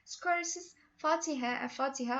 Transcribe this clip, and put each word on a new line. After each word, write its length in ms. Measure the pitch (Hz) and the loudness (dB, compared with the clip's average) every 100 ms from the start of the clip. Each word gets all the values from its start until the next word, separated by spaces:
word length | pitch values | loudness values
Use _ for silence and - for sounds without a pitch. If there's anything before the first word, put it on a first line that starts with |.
Scorsese, 680 | - - 359 349 330 359 359 - _ _ | -16 -4 2 2 0 -6 -10 -20 _ _
Fatiha, 720 | 311 330 320 269 240 247 247 | 2 2 2 0 0 0 -4
Fatiha 480 | - 269 269 240 | 0 -2 0 -2